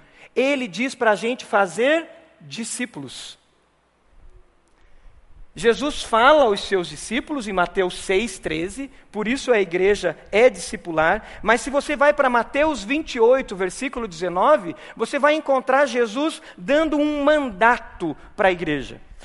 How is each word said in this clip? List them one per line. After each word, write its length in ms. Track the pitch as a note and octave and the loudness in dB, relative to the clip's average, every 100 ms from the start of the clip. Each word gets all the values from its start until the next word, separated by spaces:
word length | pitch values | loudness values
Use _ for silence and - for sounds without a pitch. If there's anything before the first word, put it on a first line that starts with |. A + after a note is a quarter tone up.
| - _ - - | -20 _ -8 0
ele 300 | C4+ C#4 B3 | 0 0 -4
diz 300 | E3+ C4 - | -4 -6 0
pra 180 | A#3 | 2
gente 300 | G3+ A3+ B3 | 2 0 -6
fazer 640 | - G#3+ F#3+ D#3+ B3+ D#4+ D#4+ - _ _ | -2 0 0 2 2 2 -2 -16 _ _
discípulos. 1000 | D3 C#3+ A3+ - B3 - C3 - - - _ _ _ _ _ _ _ _ - - _ _ _ _ _ - - - - - - | -16 -12 -10 -8 -8 -10 -14 -14 -18 -20 _ _ _ _ _ _ _ _ -20 -20 _ _ _ _ _ -20 -20 -20 -20 -20 -20
Jesus 480 | - A3 G#3 C#4+ - | -4 0 0 -2 -6
fala 400 | - A3 B3+ D#4 | -2 4 6 8
aos 200 | A#3+ G3+ | 6 2
seus 240 | - F#3+ E3 | -2 -2 -4
discípulos 580 | D3+ - A#3 - D4 G#3+ | -8 -6 -6 -4 -6 -4
em 60 | |
Mateus 440 | F#3+ F3 G3 F3+ - | -2 0 0 -2 -2
seis 400 | - F#3+ A3+ - | -2 -2 -2 -6
treze, 500 | E3+ D#3 F3+ B3+ C4+ - - | -8 -6 -8 -10 -14 -16 -12
por 160 | G3+ G#3 | -6 -4
isso 240 | C4 - | -2 0
a 80 | A3+ | 0
igreja 580 | F#3+ D#3+ F#3+ G3+ F3 D3+ - | 0 0 2 2 -2 -6 -2
é 180 | G3+ B3 | 4 4
discipular, 760 | F#3+ - G#3+ F3 D#3 D#3+ G#3 - - | 4 -10 -10 -4 2 2 2 -2 -4
mas 200 | G3 A#3+ | 0 0
se 100 | - | 2
você 240 | C#4 C4+ | -2 0
vai 180 | D4 C#4+ | 2 4
pra 160 | D4 C4+ | 4 2
Mateus 540 | A#3+ A3+ C#4 D#4 C4+ | 2 0 0 0 0
vinte 320 | G3 C#4+ D#4 | -4 -4 -4
e 60 | A#3+ | 2
oito, 340 | A3+ C4+ - | 4 4 0
versículo 540 | F#3 F#3+ - C4+ B3+ A3+ | -4 -6 -4 -8 -6 -8
dezenove, 680 | D#3+ F3+ F3+ A#3 D4+ F3 - - - | -6 -4 2 4 2 0 -12 -12 -8
você 240 | A3+ C#4+ | -4 0
vai 140 | C#4 | 2
encontrar 520 | D#4 D4 C4+ B3+ C4 C#4+ | 2 0 -2 2 2 2
Jesus 560 | A#3+ A#3 A3 D#4 - - - | 0 -2 -2 -4 -4 -16 -10
dando 380 | F3+ D4 D#4+ D4 | 0 0 2 0
um 260 | D4+ D4 | 0 0
mandato 920 | C#4+ D4+ C4+ F#3 A3+ A#3 - - E3+ C#3+ - | 2 2 0 2 2 2 -2 -8 -8 -8 -8
pra 160 | - G3 | 0 2
igreja, 500 | F3+ E3+ D3 A2 A#2+ - - | 2 -2 -4 -6 -14 -20 -20